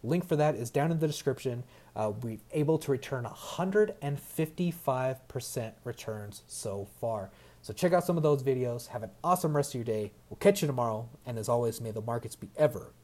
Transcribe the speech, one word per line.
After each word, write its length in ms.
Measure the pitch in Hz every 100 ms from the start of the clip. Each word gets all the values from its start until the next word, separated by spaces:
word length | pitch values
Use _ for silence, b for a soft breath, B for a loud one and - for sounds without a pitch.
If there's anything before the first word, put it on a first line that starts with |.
Link 260 | - 175 180
for 80 | 151
that 180 | 151
is 160 | 120 120
down 220 | 143 156
in 60 | 165
the 80 | 156
description. 580 | 147 - 131 131 120 - B B 110
Uh, 160 | 107 107
we're 160 | 120 107 -
able 260 | 156 147 156
to 140 | 143
return 320 | 127 - 131
a 60 | 117
hundred 640 | - - - 190 208 208 -
and 180 | 143 143
fifty-five 1040 | - - 160 - 175 170 - 127 131 127 -
percent 480 | 127 - - 113 -
returns 580 | 123 117 - 107 104 - -
so 400 | - 110 98 98 -
far. 300 | 117 107 95 B B B
So 100 | -
check 220 | - 185
out 100 | 175
some 140 | 170 170
of 40 |
those 200 | 151 139
videos. 460 | 131 127 123 120 -
Have 140 | 120
an 80 | 107 -
awesome 320 | 165 180 165 147
rest 140 | 143
of 60 | 127
your 80 |
day. 280 | 117 107 104 - -
We'll 80 | -
catch 240 | 196 196
you 60 | 151
tomorrow. 420 | 127 117 110 117 -
And 140 | - 113
as 100 | 110
always, 320 | 120 117 113
may 120 | 113
the 100 | 107
markets 340 | 110 117 107 -
be 140 | 101 -
ever 360 | 151 95 - -